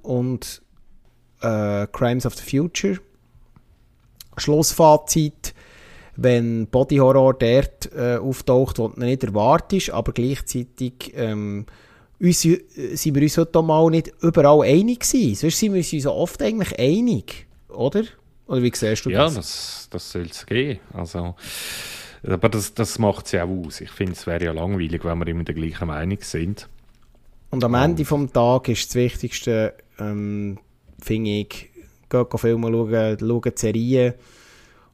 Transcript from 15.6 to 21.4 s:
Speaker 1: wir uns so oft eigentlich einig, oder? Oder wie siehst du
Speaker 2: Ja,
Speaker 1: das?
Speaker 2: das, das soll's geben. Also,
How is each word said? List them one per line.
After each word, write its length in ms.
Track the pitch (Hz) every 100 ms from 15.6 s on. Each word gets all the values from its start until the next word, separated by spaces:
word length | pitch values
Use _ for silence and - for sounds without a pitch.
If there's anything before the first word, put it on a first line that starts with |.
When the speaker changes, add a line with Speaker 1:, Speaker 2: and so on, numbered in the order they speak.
| 214
Speaker 1:
wir 60 | 190
uns 240 | 160 156
so 100 | 135
oft 300 | - 170 -
eigentlich 360 | 214 220 180 -
einig, 680 | 131 190 240 143 - - - - -
oder? 340 | - 135 196 226 - _ _ -
Oder 160 | 131
wie 100 | 120
siehst 320 | - 107 110 -
du 40 |
Speaker 2:
Ja, 140 | 98
Speaker 1:
das? 100 | 156
Speaker 2:
das, 540 | 117 85 - - - -
das 220 | 87 -
soll's 340 | 90 85 - -
geben. 340 | 117 143 104 -
Also, 420 | 90 85 87 87 90